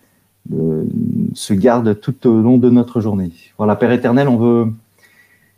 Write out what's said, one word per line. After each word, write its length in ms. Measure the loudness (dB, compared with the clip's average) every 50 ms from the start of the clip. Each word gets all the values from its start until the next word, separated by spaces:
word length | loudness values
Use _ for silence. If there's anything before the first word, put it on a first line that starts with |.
| _ _ _ _ _ _ _ _ -14
de, 400 | -8 -6 -4 -2 -2 -2 -4 -4 -6 -4 -4 -4 -4 -4 -4 -4 -6 -8
se 180 | -8 -6 -4
garde 480 | -2 2 2 2 2 2 0 0 -2 -2
tout 260 | -4 -8 -6 -2 0
au 140 | 2 2 4
long 160 | 4 4 4
de 140 | 4 4 4
notre 320 | 4 4 2 0 -2 -4
journée. 300 | -4 -2 -2 -4 -4 -6 -8 -14 _ _ _ -4
Voilà, 180 | -2 0 0
Père 160 | 0 0 0
éternel, 360 | 0 0 0 0 0 2 2 2
on 100 | 0 2
veut, 340 | 2 2 2 2 0 -2 -4 -8 _ _ _ _ _ _ _ _ _ _ _ _ _ _ _